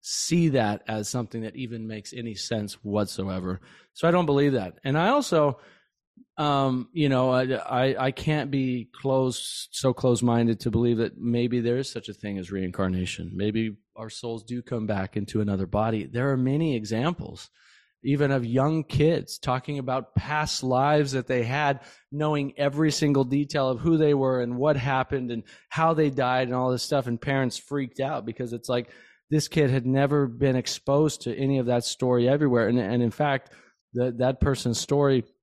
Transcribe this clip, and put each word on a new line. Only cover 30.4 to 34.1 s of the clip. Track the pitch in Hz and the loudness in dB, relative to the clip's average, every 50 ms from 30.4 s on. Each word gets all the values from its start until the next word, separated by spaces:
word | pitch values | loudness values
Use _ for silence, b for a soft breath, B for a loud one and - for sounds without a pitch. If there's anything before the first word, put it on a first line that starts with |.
| 139 135 127 | 0 2 2
exposed | 127 120 - - - _ - 139 143 156 151 - - - | 2 -2 -2 -8 -6 _ 0 2 4 4 2 0 -4 -6
to | 127 113 | -6 -4
any | - 135 135 139 135 | -2 0 0 2 2
of | 123 | 2
that | 120 123 120 117 | 2 2 0 0
story | - - _ 135 127 123 123 120 123 | -2 -4 _ 2 2 4 4 4 4
everywhere. | 135 147 151 143 123 120 113 101 | 4 4 4 4 4 4 4 4
And, | 120 123 | 2 2
and | 113 92 117 123 120 | 2 2 2 2 2
in | 117 | 0
fact, | - - 147 147 139 131 - - B B B B B B B _ - | 0 0 0 0 0 -2 -4 -10 B B B B B B B _ -4
that, | 120 123 127 | -2 -2 -2